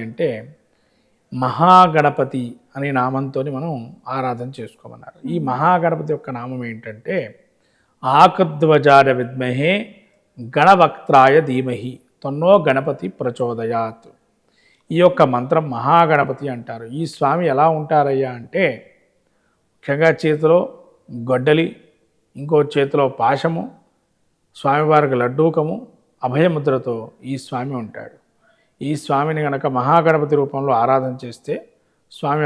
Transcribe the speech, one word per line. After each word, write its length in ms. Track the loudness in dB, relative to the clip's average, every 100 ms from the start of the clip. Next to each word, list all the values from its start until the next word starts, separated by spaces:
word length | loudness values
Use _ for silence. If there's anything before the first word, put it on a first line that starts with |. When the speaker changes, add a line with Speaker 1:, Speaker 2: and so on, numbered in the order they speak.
| -10
Speaker 1:
అంటే 500 | -4 -4 -4 -14 -20 _ _ _ _ _ _ _
మహాగణపతి 1200 | -6 -4 0 6 6 6 4 0 0 -4 -6 -10 -14 _ -10
అనే 160 | -4
నామంతోని 600 | -2 -2 -4 -6 -6 -6
మనం 200 | -6 -8 -10 -12 -16 -10 -8
ఆరాధన 360 | -6 -8 -10 -14
చేసుకోమన్నారు. 680 | -16 _ -20 -20 -20 -14 -8
ఈ 80 | -6
Speaker 2:
Hmm. 100 | -6
Speaker 1:
మహాగణపతి 640 | -2 2 2 0 -2 -4 -6
యొక్క 140 | -8
నామం 360 | -12 -10 -10 -10
ఏంటంటే 440 | -12 -14 -14 -8 -8 -8 -14 _ _ _ _ _ _
ఆకధ్వజాయ 1120 | 0 4 6 4 -2 0 2 4 6 6 6 2
విద్మహే 540 | -4 -6 -4 -2 0 -2 -4 -16 _ _ _ -18 -6 2
గణవక్త్రాయ 840 | 6 6 4 0 2 6 6 4
ధీమహి 580 | 2 -2 -4 -6 -10 -14 _ _
తన్నో 280 | -10 -2 4 4 4
గణపతి 400 | 0 -2 -6 -8 -6
ప్రచోదయాత్. 880 | -6 -4 -6 -4 -4 -4 -6 -10 -20 _ _ _ _ _ _ _ -4
ఈ 60 | 4 4
యొక్క 160 | 4 2 0
మంత్రం 340 | -2 -2 -2
మహాగణపతి 760 | -4 2 4 4 2 0 -4 -8 -10
అంటారు. 300 | -12 -14 -12 -8
ఈ 60 | -8
స్వామి 420 | -4 -2 0 0
ఎలా 140 | 2 2 0
ఉంటారయ్యా 520 | 0 0 2 0 -2
అంటే 600 | -8 -8 -2 -2 -4 -14 _ _ _ _ _ _ _ _ _
ముఖ్యంగా 320 | -6 0 2 2
చేతిలో 380 | 0 2 4 2 0 -8 -20 _ -16 -10 -4
గొడ్డలి, 460 | 0 2 2 0 -8 _ _ _ _ _ -14
ఇంకో 220 | 0 0
చేతిలో 460 | 2 0 0 0 0
పాశము, 540 | 0 -2 0 -2 -4 -8 -16 _ _ _ _ _ _ _ -6
స్వామివారికి 560 | -2 0 4 4 4 0
లడ్డూకము, 720 | 0 0 0 0 -2 -6 -12 _ _ _
అభయముద్రతో 880 | -4 0 0 0 -2 -2 -2 -8 -10 -14 -10
ఈ 60 | -10
స్వామి 380 | -8 -8 -8 -8
ఉంటాడు. 400 | -10 -14 -18 -20 _ _ _ _ _ -10
ఈ 140 | -8 -6
స్వామిని 380 | -4 -2 -2 -2 -4
గనక 180 | -4 -4 -2
మహాగణపతి 580 | 2 2 4 2 2 0
రూపంలో 380 | 0 -2 -2
ఆరాధన 440 | 0 2 0 -2 -8 -14
చేస్తే 440 | -14 -10 -10 -12 _ _ _ _
స్వామి 340 | -8 -4 -2